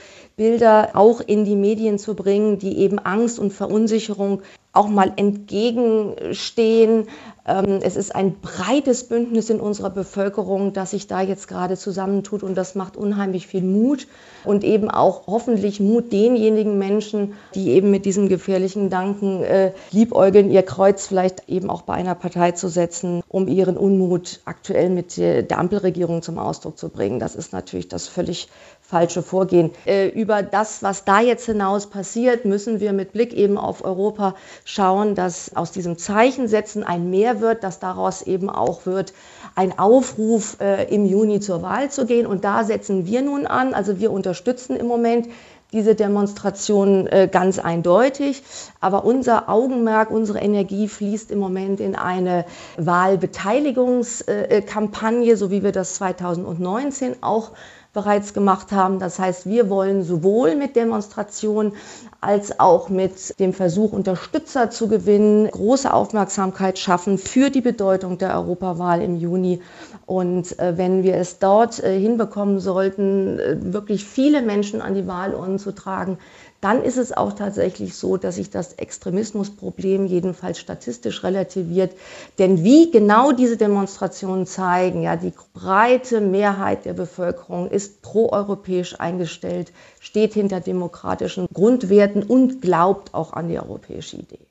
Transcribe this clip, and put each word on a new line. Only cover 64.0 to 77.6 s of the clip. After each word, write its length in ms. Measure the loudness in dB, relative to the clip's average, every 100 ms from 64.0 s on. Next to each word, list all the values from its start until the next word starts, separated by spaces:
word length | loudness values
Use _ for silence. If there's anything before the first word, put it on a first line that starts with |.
| -2 -4 -4 -6 -4 -2 -2
zu 180 | 0 0
gewinnen, 640 | 0 4 6 6 6 4
große 420 | 0 2 2 4
Aufmerksamkeit 840 | 2 2 0 -2 -2 -4 0 -2 -2
schaffen 400 | 0 0 2 -2
für 320 | 0 2 2
die 120 | 2
Bedeutung 580 | 0 0 0 0 -2 -4
der 160 | -2 -2
Europawahl 640 | -2 -4 -4 -4 0 0
im 140 | 0 -2
Juni. 460 | -2 0 0 -2 -6 -20 -20 -20 -6
Und, 540 | -2 0 -2 -4 -4
äh, 180 | -2 0
wenn 240 | 0 2
wir 140 | 2 0
es 240 | -2 0
dort, 440 | 2 4 4 0
äh, 160 | -2 0
hinbekommen 600 | 0 0 -2 -2 -2 0
sollten, 800 | 0 0 0 0 0 0 0 -2
äh, 180 | -2 -2
wirklich 460 | -4 -6 -4 -6 -4
viele 380 | 0 2 4
Menschen 380 | 2 0 -2 -6
an 120 | -4
die 140 | -4 -4
Wahlurnen 500 | -6 -6 -6 -6 -6
zu 140 | -6
tragen, 480 | -10 -8 -6 -6 -8 -12 -20 -20 _
dann 220 | 0 0
ist 140 | 0 -2
es 180 | -2 -2
auch 160 | -4
tatsächlich 640 | -4 -6 -2